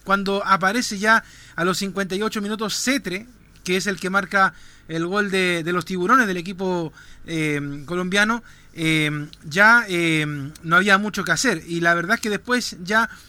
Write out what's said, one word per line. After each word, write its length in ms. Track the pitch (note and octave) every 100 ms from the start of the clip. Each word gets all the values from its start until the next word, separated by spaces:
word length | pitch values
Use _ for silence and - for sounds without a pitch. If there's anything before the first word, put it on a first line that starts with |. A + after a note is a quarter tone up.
cuando 380 | - G3 G3 G3 G3
aparece 520 | F#3+ F#3 A3+ B3 G3+
ya 240 | G#3+ A3+ - - - -
a 80 |
los 120 | F3 F3+
cincuenta 380 | G3 F3+ G3
y 80 | F#3+
ocho 180 | G#3+ A3
minutos 340 | G3+ G#3+ G#3+
Cetre, 520 | - - C4+ F#3+ F3+ A#3+ - - -
que 140 | - F#3
es 100 | G3
el 140 | F#3+
que 80 | F3+
marca 460 | G3 F#3+ G3+ F#3+ - - - -
el 180 | E3 E3+
gol 240 | G3+ G#3
de, 320 | F#3+ F#3 F3
de 100 | D#3+
los 100 | F3+
Tiburones 420 | E3 F#3 F3 C4 A3
del 120 | F3+
equipo, 520 | E3+ F#3 F#3+ F3+ D#3+ - - - -
eh, 560 | D#3+ D#3 D3 C#3+ C#3+
colombiano, 580 | C3+ F3 F#3 G3 G#3+ A#3 - - -
eh, 560 | - D#3+ D#3+ D3+ D3+ D3 -
ya, 400 | D#3+ D#3 G#3 A#3 A3
eh, 360 | F3 E3+ D#3+ D3+ D3 C#3 D3+
no 140 | E3 E3+
había 200 | G3+ G3
mucho 260 | G#3 -
que 100 | F3+
hacer, 300 | E3 C4 E3+ D#3+
y 140 | E3+
la 120 | E3+
verdad 220 | E3+ E3+
es 60 | A3+
que 80 | A3
después 480 | G3 - B3 - F3
ya 280 | F3 A3 - -